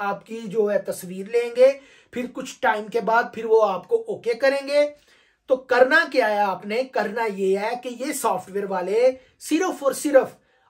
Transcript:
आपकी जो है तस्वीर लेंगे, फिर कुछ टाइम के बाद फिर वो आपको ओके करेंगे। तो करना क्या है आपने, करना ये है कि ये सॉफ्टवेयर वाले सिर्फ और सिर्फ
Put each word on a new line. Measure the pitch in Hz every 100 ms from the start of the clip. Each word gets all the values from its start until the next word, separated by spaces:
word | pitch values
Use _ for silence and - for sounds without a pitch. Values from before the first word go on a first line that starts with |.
आपकी | 202 196 - 226
जो | 220 220 208
है | 196
तस्वीर | 190 170 180 190 196
लेंगे, | 233 240 233 269 277 - _ _
फिर | 240 240
कुछ | 262 247 -
टाइम | 240 214 214
के | 233
बाद | 208 226 233 220
फिर | 226
वो | 220
आपको | 208 185 - 226 226
ओके | 190 226
करेंगे। | 233 269 277 277 294 294 294 _ _ _ _ -
तो | 262 -
करना | 254 262 311 320
क्या | 269 214
है | 208
आपने, | 202 185 208 226 262
करना | 226 208 226 226
ये | 190 190 196
है | 220 247
कि | 254 240
ये | 285
सॉफ्टवेयर | 294 220 185 - 196 196
वाले | 190 180 220 254 262 _ _
सिर्फ | - 311 370 269
और | 277
सिर्फ | 262 294 262 214 - _ _